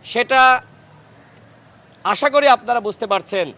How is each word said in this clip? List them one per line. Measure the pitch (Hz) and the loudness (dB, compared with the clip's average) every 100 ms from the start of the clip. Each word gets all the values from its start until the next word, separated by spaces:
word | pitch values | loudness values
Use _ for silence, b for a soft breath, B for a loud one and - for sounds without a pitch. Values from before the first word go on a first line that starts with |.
সেটা | - 233 240 262 254 254 - _ _ _ _ _ _ _ _ _ _ _ _ _ | -6 -6 0 2 4 2 -4 _ _ _ _ _ _ _ _ _ _ _ _ _
আশা | 185 - 285 | -4 -2 0
করি | 285 285 | 2 4
আপনারা | 247 220 240 | 2 0 -4
বুঝতে | 208 202 208 | -4 -8 -4
পারছেন। | 196 - 196 160 | -4 -4 -6 -6